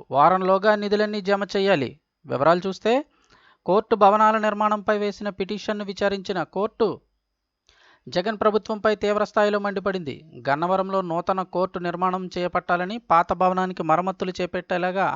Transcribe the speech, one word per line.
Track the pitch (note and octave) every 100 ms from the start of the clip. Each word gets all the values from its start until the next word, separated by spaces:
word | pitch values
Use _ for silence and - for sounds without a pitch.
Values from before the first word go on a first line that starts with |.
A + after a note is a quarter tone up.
| - C3+
వారంలోగా | D#3+ F#3 F#3 F#3+ G#3 G#3
నిధులన్నీ | G#3 G#3 G#3+ G#3 F#3
జమ | G3 G3 G3+
చేయాలి. | G3 E3+ B2 - _ _ C3+
వివరాలు | B2+ D3 F3 F#3+
చూస్తే, | F#3 G#3+ B3+ D4+ _ _ _ _ _ -
కోర్టు | G3 A3 A3
భవనాల | G3+ G#3+ G#3+ A3
నిర్మాణంపై | G#3+ G#3 G#3+ G#3+ G3 G#3+
వేసిన | G#3 G3 G#3 F#3+
పిటిషన్ను | F#3+ G#3 - G#3 G3+
విచారించిన | G3 G3+ G3 F3+ F#3 D3+
కోర్టు | F#3+ A3 - G#3 C#3 _ _ _ _ _ _ _ _ _ _ -
జగన్ | E3+ G3 G#3+
ప్రభుత్వంపై | G#3+ G#3 - G#3+ G#3+ G3+
తీవ్రస్థాయిలో | G#3 G#3 G3+ A3 G#3 G#3 G3+
మండిపడింది. | G3 G3 F#3+ D3+ - D#3 - A#2
గన్నవరంలో | C#3+ F3 F#3+ F#3+ F#3+ F3+
నూతన | E3 F3+ F#3+ F#3 F3+
కోర్టు | F#3 F#3 F3
నిర్మాణం | F3 F#3 F#3 F#3 F3+
చేపట్టాలని, | F3 F3+ - F3 F3+ A3+ -
పాత | E3 F3 F3+
భవనానికి | F#3 F#3 F#3 F#3 D#3+
మరమ్మతులు | D#3+ F#3 F#3 F#3 F3+
చేపట్టేలాగా | F3+ F#3 F3 F3+ F3+ F#3 E3+